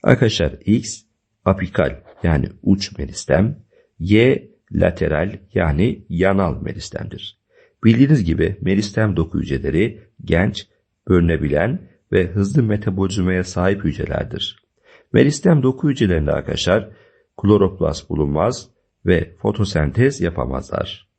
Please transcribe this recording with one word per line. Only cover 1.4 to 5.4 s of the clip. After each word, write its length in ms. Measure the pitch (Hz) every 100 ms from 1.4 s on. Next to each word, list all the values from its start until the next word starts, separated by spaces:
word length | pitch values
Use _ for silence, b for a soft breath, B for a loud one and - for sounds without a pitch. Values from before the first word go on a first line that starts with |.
| -
apikal, 560 | 95 90 - 73 - - -
yani 260 | 85 76 - -
uç 340 | - 98 - -
meristem, 640 | - - - 69 107 - b b b b
Y 520 | 87 107 123 135 - _ _
lateral, 680 | - 87 87 76 76 92 107